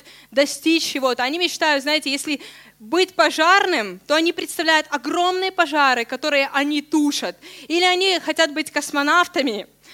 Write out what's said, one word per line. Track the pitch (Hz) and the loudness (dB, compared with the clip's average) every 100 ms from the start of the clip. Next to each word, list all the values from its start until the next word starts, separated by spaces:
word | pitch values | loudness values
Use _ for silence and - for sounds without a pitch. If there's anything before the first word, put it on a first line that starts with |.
| - - - | -12 -20 -6
достичь | 262 285 - 320 320 | 0 0 0 0 0
чего-то. | - 277 262 247 | 0 -2 -2 -2
Они | 254 339 | -2 -2
мечтают, | 349 - 320 285 | -4 0 0 0
знаете, | 269 302 285 | 0 -2 -2
если | 277 311 285 - - - _ | -6 -4 -8 -8 -20 -20 _
быть | 220 330 370 | -4 0 0
пожарным, | - 302 - 330 392 392 302 208 180 - | 2 2 2 4 4 4 0 -4 -6 0
то | |
они | 302 330 | 0 0
представляют | 330 339 - 320 311 311 | -2 -6 -4 2 2 2
огромные | 294 294 339 359 370 381 | -6 -4 0 0 0 -2
пожары, | 370 320 302 277 247 | -2 0 2 2 2
которые | 233 254 302 285 277 | -2 -6 -2 0 0
они | 277 285 294 | 0 -2 -2
тушат. | 285 311 294 - 196 - - - - | -2 0 2 0 -6 -10 -16 -16 -4
Или | 330 | 0
они | 359 359 381 349 | 2 2 2 0
хотят | - 311 320 | -2 0 0
быть | 294 - | -2 -6
космонавтами, | 294 - 285 285 339 349 339 262 208 - _ - | -6 -4 -2 2 2 2 0 -2 -4 -10 _ -20